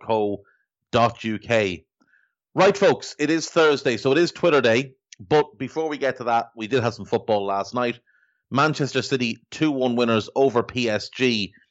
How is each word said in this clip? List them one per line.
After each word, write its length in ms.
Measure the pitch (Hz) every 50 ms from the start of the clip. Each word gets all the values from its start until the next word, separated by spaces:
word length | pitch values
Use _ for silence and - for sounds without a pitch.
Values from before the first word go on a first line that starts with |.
| -
co 360 | - 113 110 104 104 101 98 _ _ _ _ _ _ _ _ _ _
dot 320 | - 117 117 113 110 - -
U 140 | 110 107 98
K. 480 | - 113 117 110 104 95 87 78 - _ _ _ _ _ _ _ _ _ _ _ _ _ -
Right, 220 | 143 185 202 196
folks, 400 | - - - - - - - - -
it 120 | 147 147
is 180 | 165 160 - -
Thursday, 480 | - 170 160 151 143 127 - 135 117
so 160 | 104 - 135
it 60 | 135 160
is 120 | 175 165
Twitter 300 | - - - 170 151 135
day. 340 | 123 117 113 127 135 135 - _ _ _ - -
But 400 | 101 - 151 151 143 - - -
before 300 | 131 123 - 156 160 156
we 80 | 147
get 220 | 127 135 131 - -
to 60 | 117
that, 260 | 117 117 117 117 - _
we 140 | 113 110 101
did 140 | 135 127
have 120 | 110 120 110
some 120 | - 95
football 400 | - 123 110 - - 107 101 98
last 280 | 98 98 98 95 - 117
night. 240 | 123 123 120 117 - _ _ _ _ _ _ _ _ _ _
Manchester 520 | 120 131 147 156 147 - 143 127 - 131
City 360 | 113 - 139 123 123 113 113 - _ _
two 220 | - - 156 156
one 240 | 143 131 127 123 120
winners 320 | 120 120 117 113 110 104 - -
over 260 | 135 139 135 113 120
P 280 | - - - 127 120 110
S 180 | 107 101 - -
G 460 | - 120 127 123 117 107 95 - - _ _ _